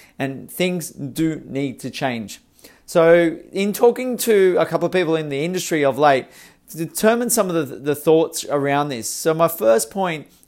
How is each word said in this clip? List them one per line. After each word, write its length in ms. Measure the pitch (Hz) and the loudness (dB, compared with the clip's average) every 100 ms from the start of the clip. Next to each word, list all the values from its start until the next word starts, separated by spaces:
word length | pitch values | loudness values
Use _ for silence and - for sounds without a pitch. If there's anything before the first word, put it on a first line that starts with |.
| - - | -18 -8
and 320 | 135 131 - | -8 -8 -12
things 420 | - 180 180 147 | -4 -2 -2 -8
do 520 | - 139 120 160 151 | -10 -10 -4 -2 -4
need 360 | - 127 139 113 | -8 -6 -6 -6
to 100 | 131 | -12
change. 500 | - 139 117 101 - _ _ - _ | -6 -6 -6 -10 -16 _ _ -20 _
So 540 | - 175 165 170 170 - - | -2 4 6 6 4 -2 -10
in 200 | 190 202 | -4 -4
talking 460 | 190 247 233 254 240 | 2 2 2 -4 -4
to 380 | 240 208 185 175 | 2 4 4 2
a 80 | 160 | 0
couple 180 | 160 | -2
of 80 | 165 | -2
people 240 | 185 165 160 | -2 0 -2
in 140 | 151 | -2
the 140 | 139 | -4
industry 380 | 165 185 - 160 | -4 -4 -2 0
of 160 | 139 123 | 0 4
late, 280 | 147 135 - - - _ - | 4 4 0 -18 -20 _ -16
to 60 | 156 | -10
determine 540 | 160 - 214 233 247 | -8 0 2 2 0
some 180 | 233 190 | 0 0
of 200 | 165 135 | 0 -4
the, 80 | 123 | -6
the 180 | 139 | -4
thoughts 500 | 147 - 160 165 - | -2 4 4 4 -4
around 440 | - 143 139 143 147 | -4 -2 0 0 -2
this. 200 | 123 110 | -6 -8
So 240 | - 165 | -4 -2
my 160 | 160 165 | 2 0
first 420 | 165 214 226 220 | 0 2 2 0
point 360 | 196 185 156 - _ | -4 -4 -4 -12 _